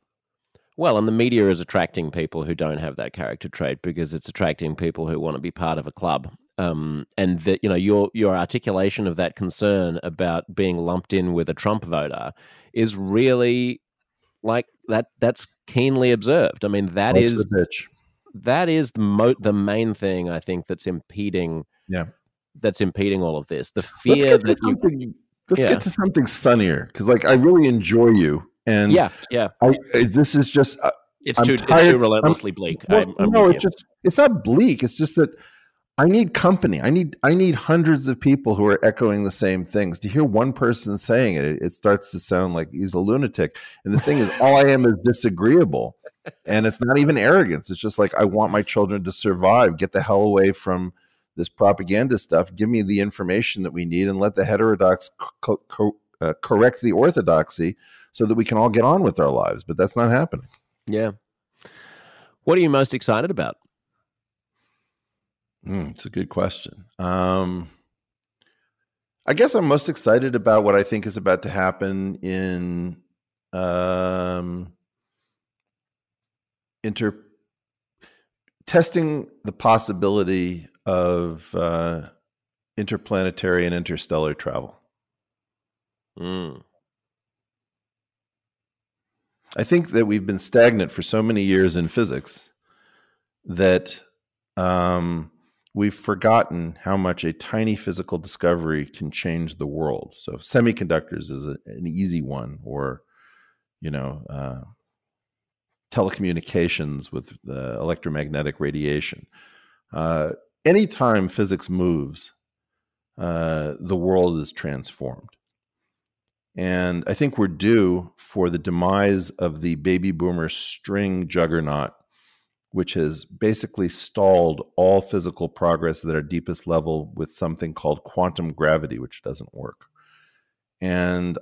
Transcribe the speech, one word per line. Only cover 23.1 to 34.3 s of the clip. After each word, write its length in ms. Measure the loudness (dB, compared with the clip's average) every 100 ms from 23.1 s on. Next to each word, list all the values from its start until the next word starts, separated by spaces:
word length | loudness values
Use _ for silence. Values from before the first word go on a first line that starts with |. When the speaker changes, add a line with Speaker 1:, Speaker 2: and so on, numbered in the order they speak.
| 0
Speaker 1:
all 140 | -2 -4
of 80 | -6
this. 220 | -8 -8
The 100 | -8
Speaker 2:
Let's 200 | -10 -6
Speaker 1:
fear 140 | 0 2
Speaker 2:
get 240 | 6 4
to 60 | 4
Speaker 1:
that 100 | 0
you 80 | 0
Speaker 2:
something 420 | 0 0 -2 -10 -14 _ _ -2
let's 140 | 2
Speaker 1:
Yeah. 60 | 2
Speaker 2:
get 100 | 2
to 80 | -2
something 360 | -2 0 2 0
sunnier, 640 | 2 4 4 4 0 -4
'cause, 140 | -4 2
like, 160 | 4
I 100 | 6
really 340 | 6 8 8 6
enjoy 400 | 2 2 6 8
you, 420 | 8 4 0 -6 _ 0
and 260 | 2 6
Speaker 1:
Yeah, 180 | 4 4 -4 -6
yeah. 180 | -2 -2 2
Speaker 2:
I, 160 | 4 4 2
I, 100 | 2
this 300 | 4 4 4
is 140 | 4 2
just, 280 | 4 2 2
uh, 100 | -2 -2 _ _ -4
Speaker 1:
It's 120 | 2
Speaker 2:
I'm 80 | 4
Speaker 1:
too, 80 |
it's 80 | 4
Speaker 2:
tired, 300 | 4 6 8
Speaker 1:
too 60 | 8
relentlessly 520 | 4 4 2 2 -2
Speaker 2:
I'm, 40 |
Speaker 1:
bleak. 300 | -6 -6 -6 2
Speaker 2:
well, 140 | 2
Speaker 1:
I'm, 120 | 2 0
I'm 120 | 2
Speaker 2:
no, 160 | 6 6
Speaker 1:
with 100 | 6
Speaker 2:
it's 80 |
Speaker 1:
you. 60 | 0
Speaker 2:
just, 140 | -4 -16 _
it's 140 | 0 4
not 260 | 4